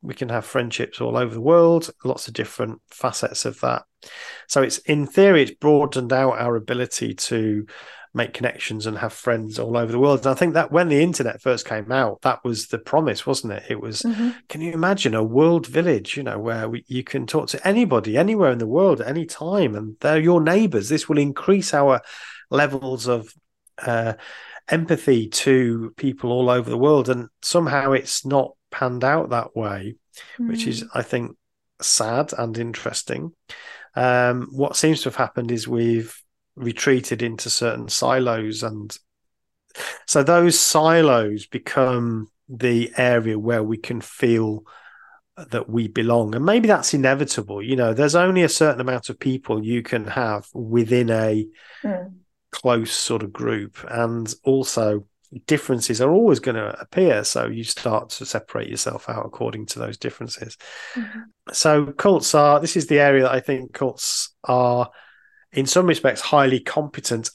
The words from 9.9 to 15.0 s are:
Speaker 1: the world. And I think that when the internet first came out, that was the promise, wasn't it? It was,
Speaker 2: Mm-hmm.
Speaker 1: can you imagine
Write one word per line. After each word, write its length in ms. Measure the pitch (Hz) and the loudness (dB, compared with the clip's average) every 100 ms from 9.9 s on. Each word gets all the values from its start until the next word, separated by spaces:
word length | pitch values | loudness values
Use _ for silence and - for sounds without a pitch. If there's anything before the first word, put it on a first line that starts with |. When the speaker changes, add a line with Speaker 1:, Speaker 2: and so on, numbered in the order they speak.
Speaker 1:
the 80 | 120 | 2
world. 220 | 143 135 | 4 4
And 80 | 131 | 2
I 60 | |
think 200 | 131 175 | 2 2
that 160 | 165 147 | 2 2
when 180 | 151 175 | 2 2
the 140 | 143 | 4
internet 400 | 170 170 120 104 | 2 2 -4 -2
first 240 | 127 120 - | -2 -2 -2
came 240 | 110 104 | -8 -2
out, 320 | 131 120 98 | 0 0 0
that 220 | 131 120 | -2 -2
was 240 | 123 113 - | -4 -6 -6
the 100 | - | -8
promise, 480 | - 156 156 117 - | 0 0 0 -2 -2
wasn't 280 | 135 113 | -4 -4
it? 100 | 101 - | -10 -8
It 120 | 107 | -8
was, 220 | 113 107 | -8 -6
Speaker 2:
Mm-hmm. 280 | 233 214 240 240 _ | -4 -2 -2 -4 _
Speaker 1:
can 120 | 151 | -10
you 120 | 165 | -6
imagine 440 | 160 175 196 | -2 0 0